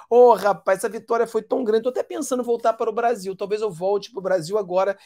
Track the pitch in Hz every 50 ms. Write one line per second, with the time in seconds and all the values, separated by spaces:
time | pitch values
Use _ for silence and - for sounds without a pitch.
0 | - _ 233 240 247 240 226 185 190 208 190 170 - - 190 185 - 226 202 226
1 | 220 _ 233 233 233 220 - 220 220 - 262 262 262 208 214 226 220 254 254 -
2 | - - 359 339 285 - 262 247 247 233 233 233 - 233 220 - 233 226 214 226
3 | 240 240 247 214 185 190 190 185 208 190 208 214 220 214 175 156 180 190 202 202
4 | 202 - - 202 180 185 180 185 156 160 196 214 202 175 180 185 190 196 196 -
5 | -